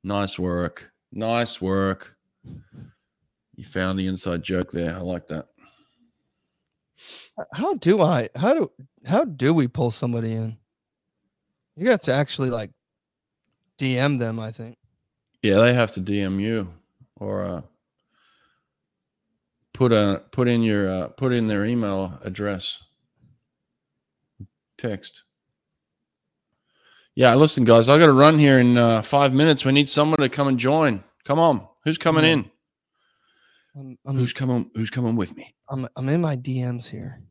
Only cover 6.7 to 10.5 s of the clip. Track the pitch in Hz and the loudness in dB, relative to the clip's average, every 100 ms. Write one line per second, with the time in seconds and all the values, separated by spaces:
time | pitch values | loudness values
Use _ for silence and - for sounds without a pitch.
6.7 | _ _ _ - - - - - - 302 | _ _ _ -20 -20 -20 -16 -14 -6 -4
7.7 | 302 170 208 165 151 117 - 185 320 208 | -2 0 2 2 2 -2 -4 0 0 -2
8.7 | _ 135 _ 123 196 294 143 131 165 123 | _ -20 _ -2 -2 -2 -2 0 2 0
9.7 | - 123 110 123 117 113 113 110 | -2 -4 -4 -6 -4 -4 -6 -8